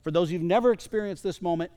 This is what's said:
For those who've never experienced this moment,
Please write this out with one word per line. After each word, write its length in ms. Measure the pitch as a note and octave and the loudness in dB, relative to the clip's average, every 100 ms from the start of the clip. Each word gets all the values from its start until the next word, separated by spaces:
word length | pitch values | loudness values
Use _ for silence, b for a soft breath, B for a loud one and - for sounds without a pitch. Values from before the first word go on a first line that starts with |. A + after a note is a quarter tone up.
For 80 | - | -2
those 200 | D#3+ E3+ | 0 2
who've 120 | F3 | 0
never 300 | E3+ G#3 A#3+ | 2 4 4
experienced 500 | A3 - A3 G#3 F3+ | 2 -2 -4 -4 -6
this 200 | G3 - | -6 -4
moment, 280 | F3+ E3 E3+ | -2 -2 -4